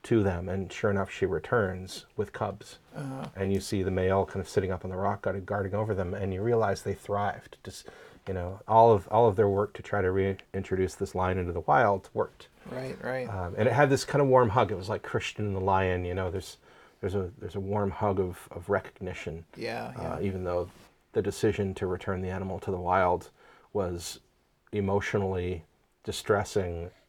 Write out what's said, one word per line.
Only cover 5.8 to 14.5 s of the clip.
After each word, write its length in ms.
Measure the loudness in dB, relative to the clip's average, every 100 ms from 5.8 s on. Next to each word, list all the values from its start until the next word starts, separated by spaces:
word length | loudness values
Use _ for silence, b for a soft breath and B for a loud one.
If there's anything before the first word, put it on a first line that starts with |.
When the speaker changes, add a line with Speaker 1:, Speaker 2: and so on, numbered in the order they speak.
| 0 -2
Speaker 1:
them, 180 | -2
and 200 | -4 -4
you 80 | -2
realize 400 | 2 2 2 0
they 120 | -4 -6
thrived. 640 | -4 -2 -2 -4 -14 -18
Just, 240 | -16 -16 -18 B B B -8
you 60 |
know, 260 | -6 -6 -8 4
all 240 | 8 8
of, 160 | 8 4
all 200 | 4 4
of 80 | 6
their 100 | 4
work 240 | 4 0 -4
to 60 |
try 200 | -4 0
to 100 | 2
reintroduce 840 | 2 0 -2 -6 -8 -2 0 0 0
this 200 | -4 0
lion 220 | 0 0
into 160 | -2
the 80 | -4
wild 480 | 2 4 4 2 -2
worked. 360 | -4 -4 _ -20 _ -12
Speaker 2:
Right, 280 | -8 -8 -8
right. 240 | -6 -6 -6
Speaker 1:
Um, 260 | -6 -6 0
and 100 | 2
it 40 |
had 160 | 6 6
this 140 | 4
kind 180 | 2 2
of 60 | 6
warm 220 | 6
hug. 220 | 6